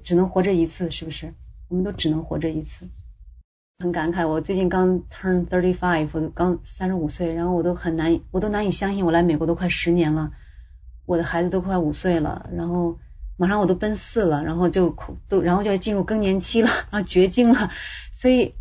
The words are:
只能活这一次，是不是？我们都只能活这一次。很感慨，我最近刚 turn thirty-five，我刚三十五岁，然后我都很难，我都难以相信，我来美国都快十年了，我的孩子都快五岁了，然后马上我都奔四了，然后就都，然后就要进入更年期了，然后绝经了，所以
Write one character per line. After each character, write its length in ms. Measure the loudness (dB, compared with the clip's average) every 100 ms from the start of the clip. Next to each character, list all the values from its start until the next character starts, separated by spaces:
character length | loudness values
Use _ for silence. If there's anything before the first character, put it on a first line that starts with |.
只 120 | 2
能 140 | 4 4
活 140 | 2
这 120 | 2
一 120 | 2 0
次， 240 | -2 -6
是 140 | -6
不 60 | -10
是？ 220 | -10 -12 -14 -20 -20 -6
我 60 |
们 80 | -4
都 100 | -2
只 180 | -2 0
能 120 | 0
活 160 | -2 -4
这 100 | -4
一 120 | -4
次。 260 | -8 -12 -18 -18 -20 -20 -20 -20 _ _ _ -6
很 120 | -4
感 220 | 0 0
慨， 160 | 0 0
我 120 | 0
最 140 | 0
近 140 | 0 2
刚 340 | 4 2 2 -2
turn 380 | -6 0 0 2
thirty-five， 600 | 2 2 2 0 0 0
我 160 | -2 -4
刚 300 | -2 0 0
三 260 | -6 -6 -4
十 60 |
五 140 | -2 -4
岁， 240 | -4 -4
然 120 | -2 0
后 80 |
我 80 | 0
都 120 | 0
很 220 | -2 -2 0
难， 240 | 2 0 0
我 100 | -2
都 80 | -2
难 200 | 0 0
以 20 |
相 240 | -2 -2
信， 100 | 0
我 60 | 2
来 120 | 4
美 140 | 4 2
国 100 | 0
都 80 |
快 140 | 0 -2
十 220 | -2 2
年 220 | 2 2
了， 200 | 0 -2 -8 -18 -20 -20 -20 -20 -12 -2
我 100 | -2
的 80 |
孩 180 | 0 -2
子 60 | 0
都 120 | -2
快 180 | -2 0
五 140 | 0
岁 280 | -2 0 0
了， 300 | 0 -4 -8
然 140 | -6 -4
后 300 | -2 -2 -4 -12 -16 -12 -2
马 120 | 2
上 120 | 4
我 60 | 2
都 80 |
奔 220 | 2 -2 -4
四 280 | -4 0
了， 200 | 2 2
然 120 | 0 0
后 120 | 2
就 260 | 4 2 0 -10 -14 -2
都， 120 | 0
然 160 | 2 2
后 80 |
就 60 | 2
要 60 | 0
进 180 | 0
入 100 | -2
更 160 | 0 0
年 200 | 2 0
期 200 | 0 2
了， 80 | 2 2 -4
然 100 | -6
后 20 |
绝 260 | 0 4 4
经 240 | 6 6
了， 180 | 6 2 -4 -12 -14 -16
所 180 | -2 4
以 240 | 4 2 -2